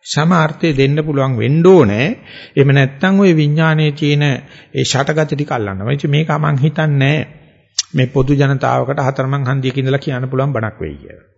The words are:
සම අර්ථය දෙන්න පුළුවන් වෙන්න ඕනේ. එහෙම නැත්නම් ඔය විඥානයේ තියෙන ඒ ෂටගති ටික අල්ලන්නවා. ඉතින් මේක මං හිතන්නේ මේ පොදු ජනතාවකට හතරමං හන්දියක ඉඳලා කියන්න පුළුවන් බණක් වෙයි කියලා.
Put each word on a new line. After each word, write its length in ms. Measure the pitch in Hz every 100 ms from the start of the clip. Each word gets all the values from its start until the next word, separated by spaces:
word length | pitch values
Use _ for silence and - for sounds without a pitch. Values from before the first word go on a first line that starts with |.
සම 280 | - - 156
අර්ථය 360 | 180 156 156 170
දෙන්න 260 | 139 135 151
පුළුවන් 360 | 156 139 135
වෙන්න 300 | 123 113 151
ඕනේ. 420 | 170 185 117 104 143 247 - - -
එහෙම 200 | - 139
නැත්නම් 500 | 139 135 139 185 196
ඔය 120 | 196
විඥානයේ 580 | 160 147 151 160 156 151
තියෙන 300 | 147 147 147
ඒ 640 | 147 127 - - - 135
ෂටගති 400 | 131 131 139 156 151
ටික 260 | 143 147
අල්ලන්නවා. 400 | 135 101 95 104
ඉතින් 180 | 143 160
මේක 200 | 143 160
මං 260 | 151 151 143
හිතන්නේ 580 | 151 147 156 143 135 151 - - - _ _ - -
මේ 180 | 143 127
පොදු 260 | 139 131
ජනතාවකට 680 | 143 139 135 135 127 127 143
හතරමං 460 | 131 139 131 139 127
හන්දියක 320 | 135 131 139
ඉඳලා 200 | 131 135
කියන්න 300 | 143 127 131
පුළුවන් 240 | 131 139
බණක් 240 | 127 110 -
වෙයි 180 | 82 71
කියලා. 300 | - - _